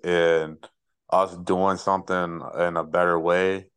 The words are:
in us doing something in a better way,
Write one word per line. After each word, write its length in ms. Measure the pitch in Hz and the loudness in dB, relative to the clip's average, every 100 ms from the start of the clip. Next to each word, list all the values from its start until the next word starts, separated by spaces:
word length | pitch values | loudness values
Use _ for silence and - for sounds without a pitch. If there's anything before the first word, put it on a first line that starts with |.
in 540 | 90 87 85 82 78 80 - _ _ _ - | 0 2 4 2 0 -8 -20 _ _ _ 0
us 240 | 92 95 87 | 0 0 -2
doing 400 | 87 92 95 92 | -2 0 2 0
something 640 | - 95 90 92 87 85 67 - | 0 -2 -2 -4 -4 -6 -8 -2
in 180 | 87 82 | -2 -2
a 60 | |
better 360 | 78 85 87 85 | -2 0 2 2
way, 480 | 82 87 95 95 92 | 2 2 2 -2 -8